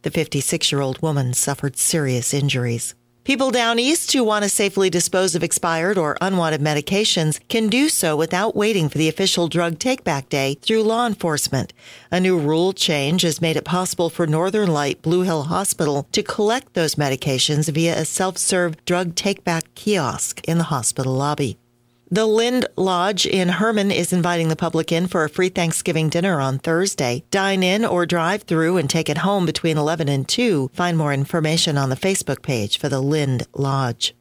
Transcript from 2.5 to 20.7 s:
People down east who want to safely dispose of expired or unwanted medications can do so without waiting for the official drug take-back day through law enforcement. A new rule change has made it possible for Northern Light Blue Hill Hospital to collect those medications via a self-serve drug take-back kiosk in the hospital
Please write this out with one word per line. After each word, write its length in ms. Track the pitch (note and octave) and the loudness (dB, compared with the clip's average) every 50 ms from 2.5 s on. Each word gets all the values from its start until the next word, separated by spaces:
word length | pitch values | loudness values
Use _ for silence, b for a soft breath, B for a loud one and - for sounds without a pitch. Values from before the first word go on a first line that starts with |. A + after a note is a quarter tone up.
| C3 B2+ B2 A#2+ A#2 A#2 - - - _ _ _ _ _ _ | 0 0 -2 -2 -2 -4 -6 -8 -12 _ _ _ _ _ _
People 260 | - C4+ A#3 C4+ C4 | -2 0 0 0 0
down 300 | G#3+ B3 A#3 A3+ A#3 A#3 | 2 0 0 2 0 2
east 320 | A#3+ C4+ D#4+ - - - - | 2 2 2 0 0 0 2
who 100 | C#4 B3 | 2 2
want 220 | G#3+ G#3+ G#3 G#3 | 2 2 0 0
to 40 | G3+ | 0
safely 400 | - - G#3 G3 - G3 F#3+ F#3 | 0 0 0 0 2 2 0 2
dispose 460 | D#3+ F3+ E3 - - F#3 F#3 F#3+ D#3+ | 2 0 0 0 0 2 2 2 0
of 80 | E3+ - | 0 -2
expired 560 | E3+ - - - F3 E3 D#3+ E3 F#3 G#3+ F#3+ | 0 -2 -2 0 0 0 0 0 0 2 2
or 180 | D#3+ D3 - - | 0 0 0 0
unwanted 400 | F3 F#3+ F#3+ F3+ E3+ D#3+ D#3 D3 | -2 0 2 2 2 2 0 2
medications 800 | C#3+ D#3 D3+ D3 D3+ - G3 G3 A3 G#3+ - F#3 D#3+ D#3 D3+ - _ _ | 2 2 0 0 0 0 0 0 2 2 2 2 2 0 0 -2 _ _
can 180 | - A3+ A3+ | -2 0 2
do 220 | G#3+ G3 B3+ C#4+ D#4 | 2 2 2 2 2
so 280 | - - - E3 D3+ | 2 0 0 0 2
without 380 | D3 D#3+ D#3+ - F3+ G3+ A3+ - | 0 0 0 0 0 0 0 0
waiting 340 | - G#3 A3 A3+ G3 D#3+ D3 | 0 0 2 2 2 0 0
for 100 | - C#3 | 0 0
the 100 | D#3+ D#3+ | 0 0
official 400 | D#3 - F#3+ F#3 - - E3+ D#3+ | 0 0 0 0 2 0 0 0
drug 320 | D3 E3+ F3 E3+ E3 D#3 | 0 0 0 0 -2 -4
take-back 480 | - B3+ B3+ C4 - F#3 D#3+ C#3 C3+ _ | -2 -2 -2 -2 -2 -2 -2 -2 -4 _
day 260 | - C#3+ C3+ C3+ C#3 - - | -2 0 0 0 -2 -4 -2
through 220 | - A3 A3 A3 | 0 2 2 2
law 200 | G#3+ A3 A#3 A#3+ A#3+ | 2 2 0 0 -2
enforcement. 640 | G3+ - - E3+ D3+ C#3+ - - - C3 - - - B B B B B B B - | -2 -2 -2 -2 -2 0 -2 -2 -2 -2 -4 -4 -8 B B B B B B B -2
A 80 | F3+ | 0
new 180 | F#3 F#3 F#3 E3+ | 2 2 2 2
rule 340 | D3 C#3+ D#3 E3 F3 F#3+ F#3+ | 2 2 2 2 2 0 0
change 500 | - - - D#3+ D3 C#3 C#3+ D#3+ F#3 - | -2 0 0 0 2 2 2 2 2 2
has 180 | E3+ D3 - | 0 0 0
made 160 | E3+ D#3+ D#3+ | 0 0 0
it 80 | D3+ - | 0 -2
possible 460 | - E3 F3+ F#3 F3 - - F3 E3 | -2 -2 -2 0 -2 -2 -2 -2 -2
for 180 | E3 - F3 D#3 | 0 -2 0 0
Northern 400 | D3+ D#3+ F3 F#3+ F#3+ G#3+ G#3 F3+ | 2 0 0 0 0 0 2 2
Light 340 | D#3+ D3 D3 C#3+ - - - | 2 2 0 0 -2 -2 -2
Blue 200 | D#3+ E3+ F3+ F3+ | 0 0 2 2
Hill 200 | F#3+ E3 D#3 C#3 | 2 0 -2 -2
Hospital 640 | D#3 E3+ F3+ G3+ - - - E3 D3 C#3+ C#3+ C#3 _ - | -2 -2 -2 -2 -2 -2 -2 0 0 0 -2 -4 _ -4
to 100 | - - | -4 -2
collect 520 | - - - G#3+ G#3 A3+ C4 - - _ | -2 -2 0 0 2 0 0 -4 -6 _
those 200 | F3+ E3 D3+ - | -2 0 0 0
medications 720 | D3 D3 C#3 C3+ C3 - D3+ C3+ B2+ - - D3+ D3 D3+ E3 | 0 0 -2 -2 -2 -2 -2 0 0 0 0 2 0 0 0
via 300 | D3 D#3 E3 E3 E3 - | 0 0 0 0 0 0
a 60 | D#3+ | -4
self-serve 800 | D#3 - - F#3+ F#3+ F#3 - - - G3 F3+ F3 E3+ D#3+ - _ | -4 -2 -2 -2 -2 -2 -2 -2 0 2 2 0 0 -2 -6 _
drug 320 | - F3+ F3 F#3 F3 E3+ | -2 -2 0 0 -2 -4
take-back 580 | - - G3 G3+ - _ - E3+ E3 - _ _ | -2 -2 -2 -4 -2 _ -2 -2 -2 -4 _ _
kiosk 680 | - - G#3 G#3 F#3 D3 A#2+ G#2 - - - - - - | -8 -2 0 0 2 0 0 -2 -4 -6 -6 -8 -8 -4
in 120 | - E3 E3+ | -2 0 0
the 60 | E3 | 0
hospital 480 | - | 0